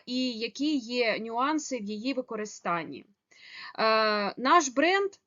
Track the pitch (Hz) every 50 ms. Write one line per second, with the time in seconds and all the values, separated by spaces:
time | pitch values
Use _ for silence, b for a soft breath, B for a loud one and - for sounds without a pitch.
0 | - - 247 254 254 254 240 214 233 254 - - 277 302 311 277 220 226 247 247
1 | 233 226 196 - 220 226 226 233 254 285 311 302 294 - 262 240 202 196 214 208
2 | 220 262 269 254 254 - 226 214 214 208 - - - 180 170 170 165 160 139 -
3 | - _ _ _ _ _ B B B B B B B B B - 220 220 220 220
4 | 220 214 208 208 202 196 - - 240 269 320 349 302 277 233 269 294 339 381 403
5 | 403 392 - - _